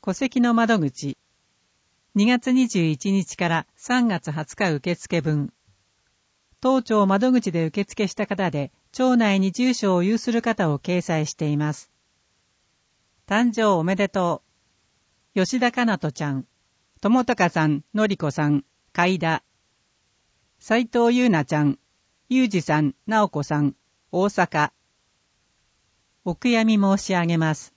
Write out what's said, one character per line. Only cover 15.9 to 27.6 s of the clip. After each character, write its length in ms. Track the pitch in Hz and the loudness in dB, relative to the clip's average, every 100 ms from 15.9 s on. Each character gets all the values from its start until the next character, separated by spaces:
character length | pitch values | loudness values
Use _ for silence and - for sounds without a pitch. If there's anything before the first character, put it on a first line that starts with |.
| 190 | 0
と 140 | 156 | -4
ち 140 | - 147 | -6 -6
ゃ 80 | |
ん。 120 | 135 - _ _ _ _ _ | -6 -8 _ _ _ _ _
友 240 | 202 247 | 2 2
高 240 | 247 240 175 | 2 0 0
さ 180 | 175 156 | 2 0
ん、 200 | 147 - | 0 -4
の 120 | 208 214 | -2 -2
り 120 | 190 | 0
こ 120 | 151 | -4
さ 200 | 151 147 | -2 0
ん、 160 | 147 - _ _ | 0 -2 _ _
海 280 | - 180 185 | -2 0 0
田。 220 | 165 160 _ _ _ _ _ _ _ _ _ _ _ _ | -2 -4 _ _ _ _ _ _ _ _ _ _ _ _
斉 300 | - 226 240 | -2 -2 0
藤 220 | 240 233 240 | 2 2 4
優 100 | 247 | 4
奈 180 | 170 143 | 2 0
ち 80 | |
ゃ 100 | 151 | 0
ん、 160 | 147 - _ _ _ _ _ | 0 0 _ _ _ _ _
裕 260 | 254 254 | 0 2
二 80 | 196 | 0
さ 200 | 151 151 | 0 0
ん、 120 | 147 - - | 0 -4 -4
直 220 | 220 202 | 0 0
子 140 | 151 | -2
さ 180 | 143 151 | -4 0
ん、 160 | 147 - _ _ _ | -2 -4 _ _ _
大 140 | 175 196 | -2 -2
阪。 460 | - 175 156 151 _ _ _ _ _ _ _ _ _ _ _ _ _ _ _ - | 0 -2 0 -4 _ _ _ _ _ _ _ _ _ _ _ _ _ _ _ -10
お 80 | |
悔 180 | 165 247 | -4 -2
や 140 | 233 220 | 2 2
み 100 | 214 | 2
申 220 | 196 196 | 2 0
し 160 | - | 0
上 120 | 185 170 | -2 0
げ 120 | 170 | 0
ま 180 | 160 | 0
す。 180 | 151 | -2